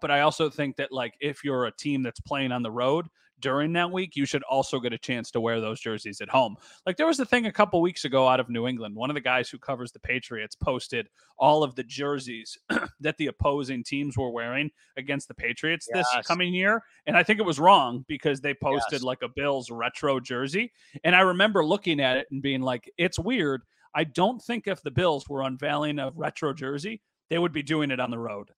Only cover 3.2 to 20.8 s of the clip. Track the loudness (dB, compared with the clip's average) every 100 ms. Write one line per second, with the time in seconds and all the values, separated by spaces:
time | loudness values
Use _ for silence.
3.2 | _ _ -2 0 0 0 0 -2 -4 -4
4.2 | -2 -2 0 0 0 -2 -2 -4 -6 -6
5.2 | -4 -2 0 0 -2 -6 -6 -6 -8 -12
6.2 | 0 2 2 -2 -18 -10 -4 0 2 2
7.2 | 2 0 2 2 4 4 0 0 0 4
8.2 | 6 4 2 -2 -2 -4 -8 -6 -4 -2
9.2 | 0 0 0 -6 -8 -6 -8 -10 -4 -4
10.2 | -4 -10 -10 -6 -4 -4 -4 -6 -6 _
11.2 | _ 4 6 6 4 -2 -10 -6 -4 -4
12.2 | -6 -10 -12 -14 -6 -4 -4 -6 -4 -2
13.2 | -4 0 0 0 -2 -6 -4 -4 -4 -2
14.2 | -4 -4 -4 -2 -4 -6 _ -10 -6 -6
15.2 | -6 -6 -4 -2 -2 -2 -2 0 2 0
16.2 | 0 0 0 2 2 2 -2 _ 0 2
17.2 | 4 2 2 4 8 8 6 -2 -8 -4
18.2 | -2 0 -2 -2 0 0 0 -2 -2 -4
19.2 | -6 -2 0 0 -4 -4 -6 -2 0 0
20.2 | -2 -4 -2 -2 -4 _